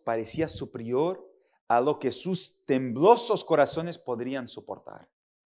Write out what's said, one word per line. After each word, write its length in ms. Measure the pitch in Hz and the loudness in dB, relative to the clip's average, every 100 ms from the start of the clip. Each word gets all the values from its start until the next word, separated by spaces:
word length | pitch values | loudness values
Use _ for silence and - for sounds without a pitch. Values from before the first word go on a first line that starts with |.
parecía 440 | - 117 110 - 160 | -4 -4 -4 -4 -4
superior 840 | - 127 - 113 123 165 190 - _ _ _ - | -6 -8 -10 -4 0 0 -4 -12 _ _ _ 0
a 120 | 120 | 2
lo 180 | 135 147 | 2 0
que 140 | 131 | -2
sus 520 | 113 180 180 - - - | -2 -2 -2 -4 -6 -2
temblorosos 800 | 131 131 117 180 240 - 196 | -2 0 4 6 6 4 0
corazones 540 | - 156 135 165 170 160 | 2 4 4 0 -6 -8
podrían 500 | - 117 123 135 120 | -8 -6 -6 -8 -8
soportar". 600 | - 104 - - 50 - _ _ _ | -12 -12 -14 -16 -20 -20 _ _ _